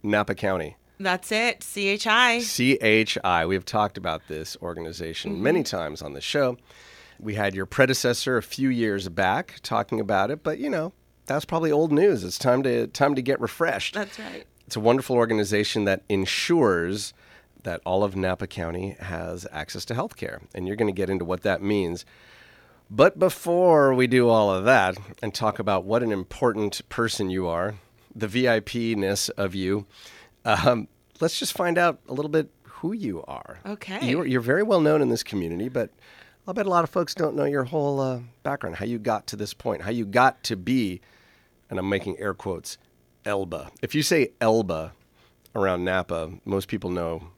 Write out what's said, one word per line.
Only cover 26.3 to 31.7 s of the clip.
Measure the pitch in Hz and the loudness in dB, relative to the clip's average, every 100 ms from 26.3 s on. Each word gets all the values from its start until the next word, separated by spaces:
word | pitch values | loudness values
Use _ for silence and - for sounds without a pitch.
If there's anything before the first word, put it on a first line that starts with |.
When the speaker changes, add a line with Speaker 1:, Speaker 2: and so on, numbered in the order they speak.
| - 127 104 104 - - | 0 0 0 -4 -4 -10
Speaker 1:
person | - 113 - 98 | -4 -2 -2 -2
you | 92 90 | -2 -2
are, | 82 95 104 _ _ _ | -2 -4 -6 _ _ _
the | - 107 | -8 -4
V | 113 127 | 0 2
I | 113 | 2
P-ness | 101 120 113 110 98 101 - | 0 -4 -2 0 0 0 -2
of | - 98 | -4 -4
you, | 95 92 104 101 - - - - _ | -2 -2 -2 -4 -18 -20 -20 -20 _
um, | 117 104 - 120 - _ _ _ | 0 2 4 2 -2 _ _ _
let's | 165 - | -2 -2
just | 226 | -6
find | - 175 | -2 0